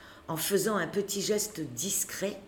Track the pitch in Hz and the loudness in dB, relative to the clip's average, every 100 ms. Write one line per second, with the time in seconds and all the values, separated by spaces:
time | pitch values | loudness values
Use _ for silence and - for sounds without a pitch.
0 | - - - 160 - 196 185 202 160 185 | -18 -14 -6 -2 4 4 4 2 2 0
1 | 196 202 180 208 - - 143 120 196 - | 0 0 2 2 0 -4 -6 -4 -2 0
2 | - - 196 202 | -2 -2 -4 -4